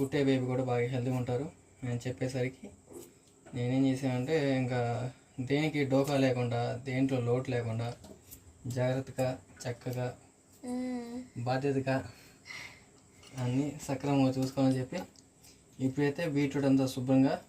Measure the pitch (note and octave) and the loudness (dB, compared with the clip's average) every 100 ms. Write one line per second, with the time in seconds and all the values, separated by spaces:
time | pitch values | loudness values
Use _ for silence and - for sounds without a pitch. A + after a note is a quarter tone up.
0 | C3+ D3 C3+ C3 B2 B2+ B2+ A#2+ A#2+ C3 | -2 2 4 2 2 0 0 2 0 0
1 | B2 B2+ A#2+ B2 D3+ - - - C3 A#2+ | -2 -2 0 -2 -4 -10 -20 -10 -6 -4
2 | - - - C3 B2+ - - - - - | -4 -4 -4 -2 -4 -6 -16 -18 -20 -18
3 | - - _ _ - B2 B2 C3 C3+ C3 | -18 -20 _ _ -10 -4 0 4 4 2
4 | C3+ B2+ B2+ D#3+ C#3 C3 B2 B2 A#2 A#2 | 0 0 0 2 2 2 0 0 0 -2
5 | B2+ - - - B2+ C#3+ D3+ D3 C3+ C3+ | -6 -10 -16 -8 -2 0 0 0 2 2
6 | C#3 C#3 C3 B2 A#2+ A#2 A#2 A2+ C3+ B2+ | 4 4 4 2 0 0 -2 -4 -4 0
7 | C3+ B2+ A#2+ B2+ B2+ A#2+ A2+ A2+ A2+ - | 2 2 2 0 0 -2 -2 -4 -6 -8
8 | - - - - - - A#2+ B2 B2+ C3 | -16 -20 -20 -20 -20 -14 -6 -2 0 0
9 | C3+ C3 B2+ C3 - - B2 A#2+ C3 B2 | -4 -2 -2 -2 -10 -12 -10 -8 -6 -4
10 | B2 - - _ _ - B3 B3 B3+ B3 | -4 -8 -18 _ _ -16 -8 -6 -4 -6
11 | A#3 B3 B3+ - B2 C3+ C#3+ C3+ C3+ C3 | -8 -10 -10 -6 -2 0 0 0 0 -2
12 | - - - - - - - - - - | -2 -14 -20 -20 -18 -16 -16 -20 -20 -20
13 | - - - C3 B2 B2+ D3 D3 - C3+ | -20 -20 -16 -6 -2 0 -2 -4 -6 -4
14 | C#3+ C#3 C3 C3 C3 - C3 C3 B2+ F#3 | 0 2 2 2 -2 2 2 2 -2 -6
15 | - - - _ - - _ - C3 C#3 | -10 -16 -20 _ -20 -20 _ -4 -2 2
16 | C#3+ C#3+ E3 C#3+ C#3 C#3+ C3+ C3+ C3 C3+ | 0 0 -2 0 0 2 4 4 4 0
17 | B2+ C3 C3+ - | 4 6 6 4